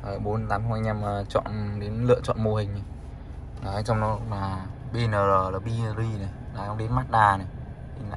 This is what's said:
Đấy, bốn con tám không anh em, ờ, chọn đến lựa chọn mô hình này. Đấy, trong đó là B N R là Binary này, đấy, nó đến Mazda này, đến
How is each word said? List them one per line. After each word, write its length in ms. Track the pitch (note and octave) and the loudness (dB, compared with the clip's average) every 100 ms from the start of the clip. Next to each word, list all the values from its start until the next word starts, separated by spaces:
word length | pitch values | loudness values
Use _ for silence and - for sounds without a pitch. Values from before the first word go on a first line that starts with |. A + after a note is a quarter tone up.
Đấy, 160 | G2+ G2 | -6 -4
bốn 140 | G#2 | -2
con 160 | A2 A2 | -2 0
tám 120 | G2+ | -2
không 100 | A2+ | 0
anh 100 | A2 | 0
em, 180 | A2 G#2+ | 0 0
ờ, 240 | G#2 G2+ G2+ | 0 -2 0
chọn 500 | - - G#2+ G#2 G#2 | 0 0 -4 -4 -4
đến 240 | G#2 A2 | -4 0
lựa 180 | B2 A#2+ | 4 4
chọn 200 | - - | 4 2
mô 120 | A2 G#2+ | 2 2
hình 180 | G#2 | 0
này. 80 | G2+ G2+ - - - - - - - | -4 -6 -10 -12 -12 -12 -12 -12 -8
Đấy, 200 | F#2+ G2 G#2+ | -4 -2 0
trong 160 | A2 | 2
đó 180 | G#2+ A2 A2+ | 2 0 -2
là 360 | G#2 G2 F#2 F#2+ - - | -2 -2 -2 -6 -8 -6
B 20 | A2+ | 0
N 160 | A#2 | 2
R 420 | G#2 G2 G2 F#2+ | 4 6 6 4
là 60 | F#2+ G#2+ | -2 -2
Binary 520 | A#2 A2+ A2 A2+ G#2+ | -2 -2 0 -2 -2
này, 120 | F#2+ - - - | -6 -8 -10 -8
đấy, 120 | G2+ | -6
nó 80 | G#2+ | -4
đến 160 | A2 | 0
Mazda 460 | B2 C3 A2+ G#2+ G2 | 0 4 8 8 6
này, 100 | G2 - - - - - | 0 -8 -10 -10 -10 -8
đến 160 | G#2 | -8